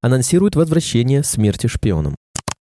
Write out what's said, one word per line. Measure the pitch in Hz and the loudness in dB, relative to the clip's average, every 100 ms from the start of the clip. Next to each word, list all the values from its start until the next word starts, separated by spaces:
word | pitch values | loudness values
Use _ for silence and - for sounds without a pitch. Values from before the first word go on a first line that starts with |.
анонсируют | 123 127 120 175 202 170 | 0 0 2 2 2 2
возвращение | 160 165 - 117 120 139 | 0 0 0 0 2 0
смерти | 147 - 104 95 117 | 0 0 0 0 -2
шпионам. | - 113 82 73 69 _ - - - | -2 -2 0 -2 -6 _ -14 -12 -14